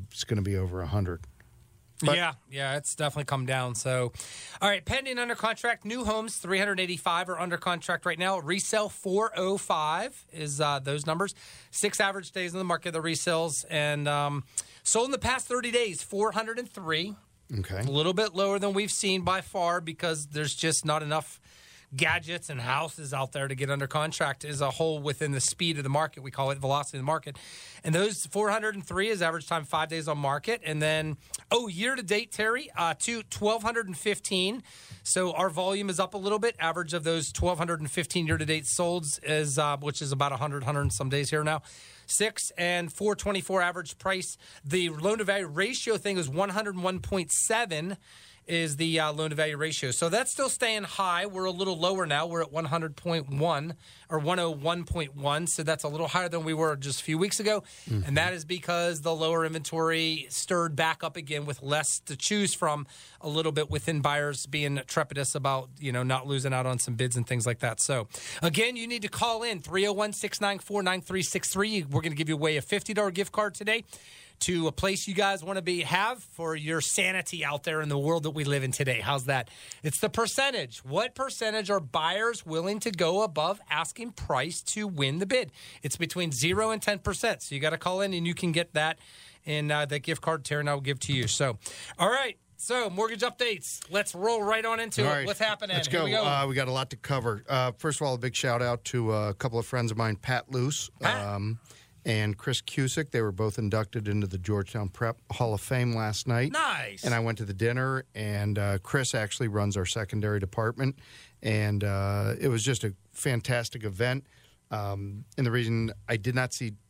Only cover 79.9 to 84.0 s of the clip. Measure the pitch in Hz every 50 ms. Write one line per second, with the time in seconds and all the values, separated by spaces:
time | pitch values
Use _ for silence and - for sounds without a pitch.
79.9 | - - - 208 - 226 233 208 - 277 269 277 254 208 143 123 110 - - 127
80.9 | 143 185 233 - - - 269 262 - - 226 214 214 220 202 180 202 190 156 127
81.9 | - 165 156 165 180 208 226 233 233 - - 165 156 160 170 196 208 214 - 233
82.9 | 190 160 180 160 180 202 220 202 147 151 151 175 208 208 - - 156 151 165 -
83.9 | - -